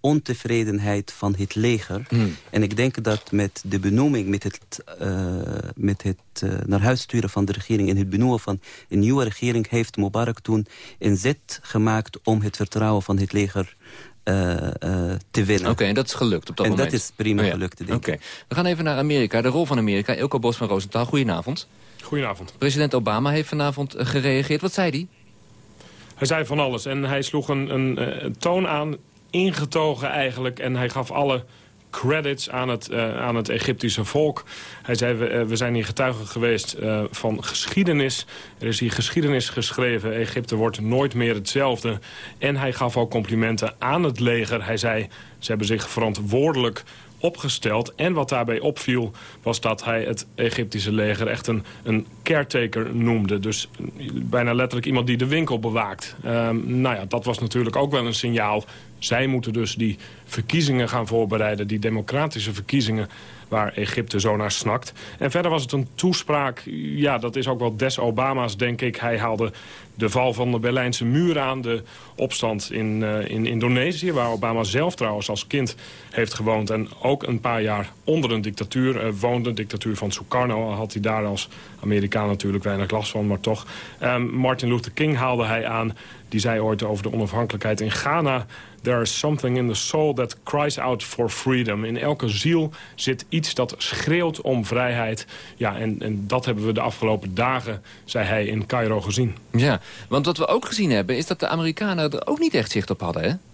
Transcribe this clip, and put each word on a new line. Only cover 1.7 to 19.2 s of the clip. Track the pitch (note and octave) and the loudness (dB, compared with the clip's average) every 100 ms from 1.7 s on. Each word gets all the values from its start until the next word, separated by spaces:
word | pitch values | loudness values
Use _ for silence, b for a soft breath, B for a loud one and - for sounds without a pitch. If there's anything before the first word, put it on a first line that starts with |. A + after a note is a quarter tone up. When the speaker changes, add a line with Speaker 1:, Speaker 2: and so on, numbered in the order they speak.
| A2+ - F#2+ - | 2 -2 -8 0
Speaker 2:
Hmm. | A#2 G#2+ D#2 - | 2 2 0 -4
Speaker 1:
En | G#2+ | 0
ik | G#2 G#2 | 2 2
denk | C3 B2+ | 0 0
dat | A2+ G#2+ - | 0 -2 0
met | G2+ G2 - G2 | 0 0 -2 -4
de | G2 | 0
benoeming, | G2 G#2 D3 C3 G2 | 2 4 4 2 2
met | G2 | 0
het, | G2+ - - - - F2 | -2 -8 -14 -16 -14 -6
eh, | G2 F#2 F#2 F2+ - - - | -2 0 0 -2 -4 -6 -8
met | - G2+ G2 | -2 0 0
het, | G2+ F#2 - - | -2 -4 -8 -6
eh, | F#2+ G2 - | -2 -2 0
naar | G2 | 2
huis | G#2+ B2+ | 4 2
sturen | - A#2 G2 | 2 0 0
van | G2 | 0
de | G2 | 0
regering... | G2+ - A2+ G2 | 0 0 2 4
en | G2 | 4
het | G2 | 4
benoemen | G2 B2+ A#2 | 4 4 4
van | - G2 B B B | 0 -4 B B B
een | G2+ | 4
nieuwe | G#2 C3+ | 6 4
regering... | A#2 G#2 A#2+ A#2 G#2+ | 2 0 0 0 2
heeft | A#2+ A#2 - | 0 0 0
Mubarak | G2+ A2 A#2 A2+ | 0 2 0 -2
toen | - A2 G#2 B B B | 0 0 0 B B B
een | G#2+ G2 | 2 4
zet | A2 D3+ - - | 2 0 -4 -14
gemaakt | - A2 A2 A2 G#2+ - | -4 2 2 2 -2 -4
om | - A2 | 2 2
het | G#2 - | 2 -2
vertrouwen | G#2 G#2+ A2 G#2 | -2 2 2 2
van | - G2 | 2 2
het | G2 | 2
leger, | G#2 G2 G2+ F#2 - B B B B | 2 2 0 -4 -8 B B B B
eh, | - G2 F2+ E2+ E2 | 0 2 2 0 -2
eh, | - E2 F#2 F2 F#2 - | -2 -2 0 0 -2 -2
te | - | 0
winnen. | G2 G2+ F#2 | 4 4 4
Speaker 2:
Oké, | A#2 | 2
en | G2+ | 2
dat | G#2 C3 | 2 0
is | |
gelukt | - A#2+ F2+ - | 0 2 0 -2
op | - | 0
dat | G2+ | 2
Speaker 1:
En | G2 | 2
dat | |
Speaker 2:
moment? | C3+ A2+ | 2 0
Speaker 1:
is | - - | -2 -2
prima | G#2+ G2+ | 0 2
Speaker 2:
Oh | G#2 | 2
ja. | |
Speaker 1:
gelukt, | F2+ F#2 - | 0 -4 -6
denk | F#2 | -4
Speaker 2:
Oké. | A#2+ - | -2 -2
Speaker 1:
ik. | D#3+ - - - | -4 -8 -18 -6
Speaker 2:
We | |
gaan | - F3+ | 0 0
even | E3 | 2
naar | D#3+ C3+ | 0 2
Amerika, | D3 C#3+ | 2 4